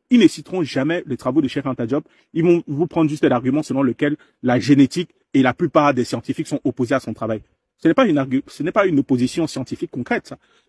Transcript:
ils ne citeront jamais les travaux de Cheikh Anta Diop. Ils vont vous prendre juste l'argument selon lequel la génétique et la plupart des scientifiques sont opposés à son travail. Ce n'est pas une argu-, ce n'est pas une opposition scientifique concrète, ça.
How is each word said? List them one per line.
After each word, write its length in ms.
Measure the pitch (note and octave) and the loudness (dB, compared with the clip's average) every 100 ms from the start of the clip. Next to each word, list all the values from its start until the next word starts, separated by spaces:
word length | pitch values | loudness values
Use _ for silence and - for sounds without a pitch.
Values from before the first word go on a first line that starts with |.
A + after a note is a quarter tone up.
| _ | _
ils 100 | B3 | 4
ne 80 | E3+ | 6
citeront 360 | - D3 F#3 | 2 -8 -4
jamais 400 | D3 C#3 C#3 F3 - | -4 -2 -2 -4 -6
les 100 | B2+ | -6
travaux 260 | B2+ C3+ | -2 0
de 60 | C3+ | 0
Cheikh 180 | - C3+ | -4 -6
Anta 200 | B2+ A#2 | -4 -2
Diop. 200 | C#3+ - _ _ | -4 -6 _ _
Ils 100 | D#3+ | -2
vont 200 | E3 E3+ - | 2 2 0
vous 200 | C#3+ F3 | -4 -2
prendre 220 | - D#3 | 0 -2
juste 140 | D3+ | 2
l'argument 400 | D3+ B2 B2+ C#3 | 2 2 0 -2
selon 200 | D#3 C3 | -2 -2
lequel 340 | C3+ A#2 D3 D3 _ _ | -2 0 -2 -4 _ _
la 160 | B2 B2 | -2 -2
génétique 520 | A2 C#3 C3+ - E3 _ _ | 4 4 4 2 -8 _ _
et 80 | C#3 | 2
la 120 | B2+ | 2
plupart 400 | B2 E3+ D#3+ D3 | 2 0 2 2
des 100 | C3 | 0
scientifiques 440 | A#2+ A#2 - - D#3 | -4 -6 -8 -8 -6
sont 120 | C#3+ C#3 | -4 -4
opposés 300 | - A#2+ C3+ | -4 -2 -2
à 40 | |
son 140 | - | -4
travail. 280 | A2+ A2 A2 - _ _ _ | -8 -6 -6 -8 _ _ _
Ce 100 | D#3+ | 0
n'est 60 | |
pas 140 | E3 B3 | 2 2
une 100 | D3 | 2
argu-, 240 | C3+ C3 - | 0 -4 -4
ce 160 | - | -8
n'est 80 | D#3 | -4
pas 160 | G#3+ A#2+ | 0 2
une 100 | D3 | 0
opposition 480 | C3 B2+ B2 - D#3+ | 0 0 0 -2 -4
scientifique 460 | - C3 - F3 | -6 -10 -10 -10
concrète, 360 | - A#2+ A#3+ - | -10 -4 -6 -6
ça. 100 | - _ _ | -20 _ _